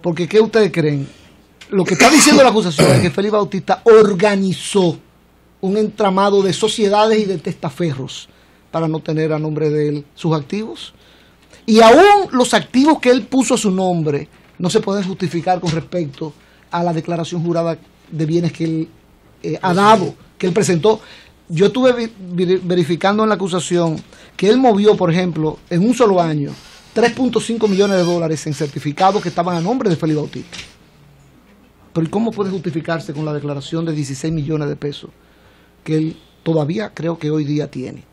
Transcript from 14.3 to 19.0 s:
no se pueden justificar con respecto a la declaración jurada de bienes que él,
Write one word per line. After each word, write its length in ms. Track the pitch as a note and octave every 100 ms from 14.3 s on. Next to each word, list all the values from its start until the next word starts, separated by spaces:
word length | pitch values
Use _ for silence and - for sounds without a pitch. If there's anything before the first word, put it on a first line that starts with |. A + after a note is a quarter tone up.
| _ _ _
no 120 | F3
se 100 | G#3+
pueden 240 | G#3+ G3
justificar 560 | F#3 F#3+ E3+ E3 D#3 F#3
con 100 | F3
respecto 600 | D#3+ C#3 F3+ D3+ C3+ D#3 - _ _ _
a 120 | E3+
la 100 | F3
declaración 480 | D#3+ D#3 E3+ D#3+ F3
jurada 340 | E3+ E3+ E3+ E3 - _ _
de 160 | D#3 D#3
bienes 260 | E3 E3+
que 120 | D#3+
él, 240 | E3 D#3+ E3 _